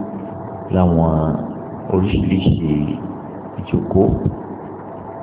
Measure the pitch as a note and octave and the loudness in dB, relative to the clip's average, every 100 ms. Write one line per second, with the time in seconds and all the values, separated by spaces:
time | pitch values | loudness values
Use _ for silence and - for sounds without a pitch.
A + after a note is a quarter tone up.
0 | - - - - - - - F#2 F2+ E2 | -6 -8 -10 -10 -10 -10 0 4 6 6
1 | E2 D#2 D#2 D#2 - - - - - F#2 | 4 4 2 0 -4 -8 -8 -10 0 0
2 | G2+ - F2+ F#2+ - D#2+ D#2 D2 D2 - | 2 2 2 4 4 4 2 2 0 -4
3 | - - - - - - - - - F#2+ | -6 -8 -10 -10 -10 -10 -2 -2 2 4
4 | - - - - - - - - - - | 6 4 0 -4 -10 -12 -12 -12 -12 -14
5 | - - | -12 -12